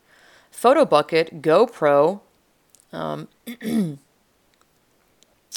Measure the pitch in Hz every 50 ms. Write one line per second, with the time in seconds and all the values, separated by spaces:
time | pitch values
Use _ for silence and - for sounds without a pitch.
0 | _ _ _ _ _ _ _ _ _ _ - - - 240 294 330 254 160 160 147
1 | 147 - 170 160 165 - 170 156 135 156 156 190 247 - - - 160 147 143 143
2 | 147 170 202 208 - _ _ _ _ _ _ _ _ _ _ _ _ _ - 160
3 | 160 156 151 151 160 - _ _ _ 233 240 - 226 220 233 226 185 156 143 135
4 | _ _ _ _ _ _ _ _ _ _ _ _ _ _ _ _ _ _ _ _
5 | _ _ _ _ _ _ _ _ _ _ -